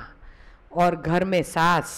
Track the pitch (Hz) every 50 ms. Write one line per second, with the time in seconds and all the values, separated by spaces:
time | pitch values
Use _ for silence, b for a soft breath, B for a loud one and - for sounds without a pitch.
0 | 110 - - b b b b b b b b b b - - 175 175 175 170 156
1 | 143 156 165 180 185 190 190 175 160 - - 170 165 175 175 160 127 - -